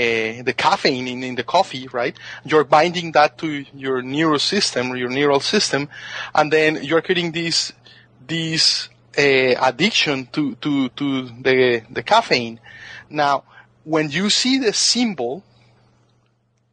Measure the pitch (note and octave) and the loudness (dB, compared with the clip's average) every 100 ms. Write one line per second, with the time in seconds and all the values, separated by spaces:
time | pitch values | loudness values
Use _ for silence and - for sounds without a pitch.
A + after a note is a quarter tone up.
0 | A#2+ A2+ A2 A#2+ B2+ - D3+ G3 F3+ B2+ | 0 0 -2 -4 -6 0 0 2 0 0
1 | B2+ B2 B2+ B2 A#2 - - C3+ C3 B2+ | -4 -6 -8 -8 0 0 0 -4 -8 -4
2 | C3 - - - B2+ D3+ C#3 D#3 F3 F3 | -4 -6 -16 -16 0 2 6 4 4 0
3 | E3+ D3+ D3+ - D#3+ D3 C3+ C3+ C3+ C3 | 0 4 4 2 -8 -8 -10 -10 -4 -2
4 | B2+ C#3+ D#3+ C#3+ - G3 - B2+ B2+ B2+ | -2 0 2 2 0 0 -2 -2 -4 -4
5 | B2 C3 D3 C#3 - F#3 - C#3 D3 - | -4 0 2 2 2 -2 0 -2 -4 -10
6 | - - - - D3+ D#3 D#3 D#3 C#3 D#3+ | -14 -12 -4 0 2 4 2 0 0 0
7 | D#3+ F3 E3+ E3 E3 D#3 - - - - | 2 -2 0 -4 -2 -2 -4 -10 -20 -20
8 | _ _ B2+ E3 D#3+ D#3+ - - - _ | _ _ -8 -6 -4 0 0 0 -8 _
9 | _ - C#3+ C3 C3 B2 C3 B2 G3+ - | _ 2 4 4 2 2 0 2 0 0
10 | D#3 C3+ B2+ D#3+ C#3+ - D3+ C#3 B2+ - | 0 -2 -4 -4 -4 -4 -2 -2 -2 -4
11 | C#3+ C3+ B2+ A#2 C3 C3 B2+ A#2 - A#2+ | -4 -4 -6 -4 2 4 4 2 -4 -8
12 | - G#3+ A3+ C#3 A#2 A2+ - - - - | 2 2 4 -2 -2 -10 -20 -20 -20 -20
13 | - D3+ C#3+ C#3 - - - _ D#3 D#3 | -12 -2 0 0 -4 -20 -20 _ -2 0
14 | D#3 D3 G3+ - B3 C4 A#3 - - A#3 | 0 -2 0 0 2 2 0 0 0 0
15 | A#3+ E3+ A#2+ D#3+ - _ _ _ _ _ | 0 -2 -6 -6 -12 _ _ _ _ _
16 | _ _ _ _ _ _ _ | _ _ _ _ _ _ _